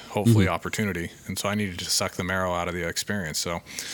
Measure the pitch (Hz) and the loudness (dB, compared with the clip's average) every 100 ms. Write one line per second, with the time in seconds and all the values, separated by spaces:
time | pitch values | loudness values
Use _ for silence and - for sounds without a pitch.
0 | - 120 107 110 92 85 90 - 104 87 | -4 2 6 8 6 2 -2 -2 -2 -2
1 | 82 - - 95 101 104 101 87 90 - | -6 -10 -10 -4 -2 0 -2 -4 -2 0
2 | 98 - 92 95 92 87 87 87 85 - | 0 -2 -2 0 2 0 0 -2 -4 -4
3 | - 104 80 76 90 85 - - - | -4 -4 -4 -4 -4 -4 -6 -10 -8